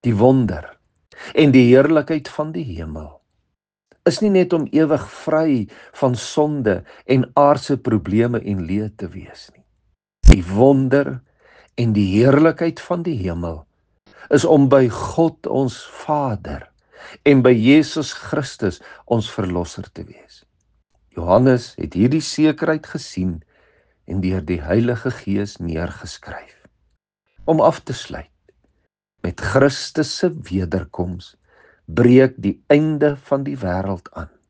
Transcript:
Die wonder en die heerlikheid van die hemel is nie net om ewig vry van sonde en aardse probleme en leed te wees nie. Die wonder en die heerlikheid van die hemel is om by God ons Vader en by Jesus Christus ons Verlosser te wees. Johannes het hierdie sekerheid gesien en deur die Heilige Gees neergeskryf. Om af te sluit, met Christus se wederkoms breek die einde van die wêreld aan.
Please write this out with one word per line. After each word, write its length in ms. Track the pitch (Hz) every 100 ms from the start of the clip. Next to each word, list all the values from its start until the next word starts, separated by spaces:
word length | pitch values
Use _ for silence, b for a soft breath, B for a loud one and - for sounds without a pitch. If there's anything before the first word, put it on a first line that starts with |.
Die 120 | 123 104
wonder 600 | 123 131 110 85 - _ _ _ _ B B
en 180 | - 147
die 140 | 131 120
heerlikheid 600 | 127 147 156 139 160 -
van 240 | - 156 170
die 80 |
hemel 500 | 139 82 78 78 78 - _ _ _ _ _ _ _ _ 175
is 140 | -
nie 80 | 208
net 220 | 190 180 175
om 80 | 156
ewig 320 | 151 160 156 -
vry 560 | - - 156 160 131 98 B B -
van 140 | 135 120
sonde 640 | - - 151 147 110 90 B B
en 220 | - 131 123 -
aardse 400 | 143 147 - 139
probleme 640 | 127 110 85 104 120 120
en 240 | 98 95
leed 320 | 82 101 107 107
te 120 | 90
wees 380 | 90 80 - -
nie. 120 | _ _ _ _ _ _ _
Die 200 | 151 110 85
wonder 680 | 98 135 139 131 139 139 131 b b b b b -
en 140 | 117
die 140 | 104 95
heerlikheid 680 | 101 127 139 160 160 165 -
van 240 | - 175
die 140 | 170 135
hemel 460 | 90 85 85 82 - _ _ _ B B B
is 140 | 143
om 240 | 170 156 135
by 180 | 139 127
God 580 | - - - 165 160 -
ons 320 | 131 131 - - -
Vader 640 | - 147 135 104 - 69 - _ B B B B
en 180 | 147 139
by 80 | 123
Jesus 580 | 120 113 151 147 160 139
Christus 680 | - - 147 135 - 101 - B B
ons 240 | _ 117 101
Verlosser 540 | - 92 87 82 - -
te 120 | -
wees. 380 | - - _ _ _ _ _ _ _ _ _ -
Johannes 560 | 85 101 131 123 - -
het 160 | 80 85
hierdie 260 | 120 156
sekerheid 640 | 156 - 156 151 160 156 -
gesien 520 | 151 - - 92 82 _ _ _ _ _ _ -
en 120 | 98
deur 200 | 92 92
die 160 | 78 87
Heilige 480 | 76 104 120 117 135
Gees 440 | - - 101 101 -
neergeskryf. 960 | 85 82 87 - 85 - - - - _ _ _ _ _ _ _ _ _ -
Om 140 | 160
af 160 | 127 -
te 160 | - 127
sluit, 360 | - - - _ _ _ _ _ _ _ _ _
met 160 | 90 -
Christus 720 | 101 135 139 - - - 147 -
se 100 | 180 160 -
wederkoms 840 | 92 87 92 82 - 90 90 - _ b b b b -
breek 480 | 80 120 127 131 131
die 220 | 98 - _
einde 460 | 147 156 151 147 139 -
van 160 | 139 139
die 100 | 135
wêreld 520 | 95 92 95 90 -
aan. 160 | - 78 _